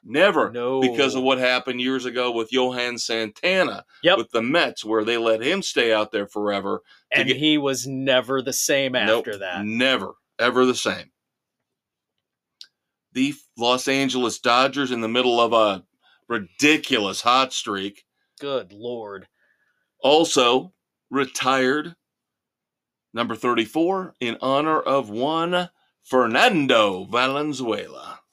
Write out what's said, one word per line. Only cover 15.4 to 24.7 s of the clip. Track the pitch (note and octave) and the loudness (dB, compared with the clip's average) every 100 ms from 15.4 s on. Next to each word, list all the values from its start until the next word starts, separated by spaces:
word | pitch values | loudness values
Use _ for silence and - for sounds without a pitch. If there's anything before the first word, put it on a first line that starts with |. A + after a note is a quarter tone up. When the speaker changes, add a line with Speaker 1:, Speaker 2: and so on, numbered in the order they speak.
Speaker 1:
of | A#2 | 4
a | A2+ G#2+ F#2+ _ _ _ _ _ | 4 4 0 _ _ _ _ _
ridiculous | A#2 F#2 - D3 D#3 - B2+ G2+ F#2+ | -6 -6 0 2 2 2 -2 0 -2
hot | A#2 B2+ C3 | 2 2 2
streak. | - - G2+ G2+ - _ _ _ _ | -4 -6 -6 -8 -12 _ _ _ _
Speaker 2:
Good | C#3+ C3+ F#2 | -6 -6 -8
Lord. | G#2 A#2+ A#2+ G#2+ G2 F#2 _ _ _ _ _ _ _ | -12 -10 -10 -12 -16 -18 _ _ _ _ _ _ _
Speaker 1:
Also | C3 D3+ D#3+ C#3+ B2 B2+ F3 _ _ _ _ | 4 6 4 4 4 2 -2 _ _ _ _
retired | C3 C3 - B2+ C3+ B2+ D3 D3+ E3+ _ _ _ _ _ _ _ _ _ _ _ | -4 -4 -2 0 2 2 0 -4 -14 _ _ _ _ _ _ _ _ _ _ _
number | A2+ A#2 A2 | -6 -4 -2
thirty-four, | B2 A#2+ A2 D#3 E3+ F#3+ F3+ _ | 0 0 0 0 0 0 -6 _
in | A#2+ A2+ | -6 -4
honor | B2+ C#3 D#3 | -2 0 2